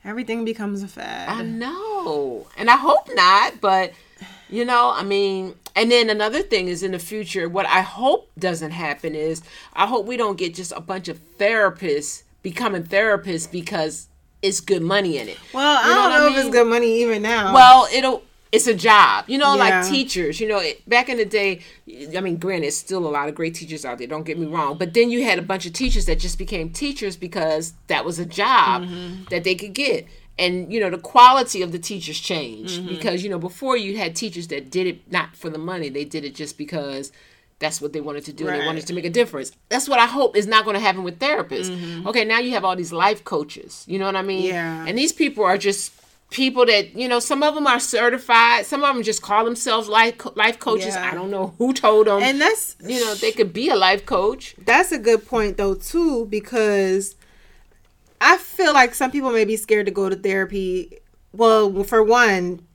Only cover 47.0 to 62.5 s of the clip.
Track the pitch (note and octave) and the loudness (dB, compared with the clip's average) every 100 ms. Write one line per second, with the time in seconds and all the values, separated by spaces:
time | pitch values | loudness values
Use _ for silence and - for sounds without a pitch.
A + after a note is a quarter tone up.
47 | B3+ A#3+ A#3+ C#4 D4+ D4+ C#4+ B3 - A#3 | -2 -2 -2 0 0 2 0 0 0 0
48 | A#3+ B3 - A#3 A#3 A#3+ G3+ C#4+ C#4+ B3+ | 0 0 2 4 6 4 0 0 0 0
49 | G#3+ G#3+ - G#3 A3+ A#3 - A3 G#3 G#3+ | -2 -4 0 0 0 -2 -2 -2 0 4
50 | A3+ A#3 - - A3 A#3 - A3 F#3 F#3+ | 4 2 -12 0 0 0 -2 -2 -2 -4
51 | F3+ E3 F#3+ G3+ F#3 - B3 C4 A3 G#3+ | -4 -6 -6 -6 -6 -2 -2 2 4 6
52 | G#3+ G3+ B3 C#4 D#4+ A4 - - F3 A#4+ | 4 4 2 2 2 0 -6 -12 -8 -4
53 | D#4+ G3+ A3+ A3 G3 E3+ C#4+ A#3+ F#3 G3 | -2 -2 -4 0 -2 0 0 4 4 2
54 | - C4 G3+ C4+ - - F#3 B3+ F4+ D4 | 0 0 0 -4 -12 -8 2 2 2 0
55 | G#3+ A3 - A#3 G#3 F#3+ G3 F#3+ - E4+ | 2 2 0 -4 -2 -2 -4 -4 -4 0
56 | E4 B3+ A3 G#3 G#3 A#3+ G#3+ G3+ F#3+ F#3+ | 0 0 -4 -6 -4 0 2 2 2 0
57 | G3 - _ _ - - _ _ _ _ | -2 -12 _ _ -20 -20 _ _ _ _
58 | _ _ C4 F4+ - - F4 C#4+ B3 - | _ _ 4 4 2 0 4 6 4 2
59 | C4 C#4+ C4 A3+ G#3 A3 - G#3+ G3+ G3 | -4 -2 0 0 0 -2 0 0 0 -2
60 | F#3+ F#3 G3 F#3+ F#3+ G3 F#3+ F#3 F3 - | -2 -2 -2 -2 -2 -4 -4 -6 -8 -18
61 | _ _ _ G3 A3+ A3 G#3 G3 G3 A3+ | _ _ _ 2 4 6 2 0 0 2
62 | G#3+ A#3+ A#3+ F#3+ F3+ | 4 4 4 2 -2